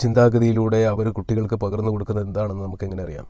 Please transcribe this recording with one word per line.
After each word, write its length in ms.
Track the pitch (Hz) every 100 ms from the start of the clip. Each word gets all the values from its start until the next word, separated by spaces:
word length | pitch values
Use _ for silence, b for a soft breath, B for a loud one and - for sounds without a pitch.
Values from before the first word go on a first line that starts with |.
ചിന്താഗതിയിലൂടെ 800 | 120 117 120 117 117 113 110 110 110
അവർ 160 | 101 110 107
കുട്ടികൾക്ക് 400 | 95 110 107 107
പകർന്നു 280 | 101 107 110
കൊടുക്കുന്നത് 320 | 107 101 104 101
എന്താണെന്ന് 340 | 95 104 98 98
നമുക്ക് 180 | 92 98
എങ്ങനെ 160 | 95
അറിയാം? 220 | 85 76 -